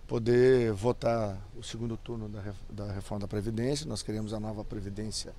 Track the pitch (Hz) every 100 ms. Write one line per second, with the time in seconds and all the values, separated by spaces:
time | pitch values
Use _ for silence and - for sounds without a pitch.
0 | - 120 117 120 127 127 117 98 120 120
1 | 123 117 104 95 - - 110 113 117 110
2 | - 117 107 104 98 98 - 104 101 98
3 | - 101 101 107 104 110 123 143 156 110
4 | - 107 107 110 107 107 104 107 98 98
5 | 107 104 -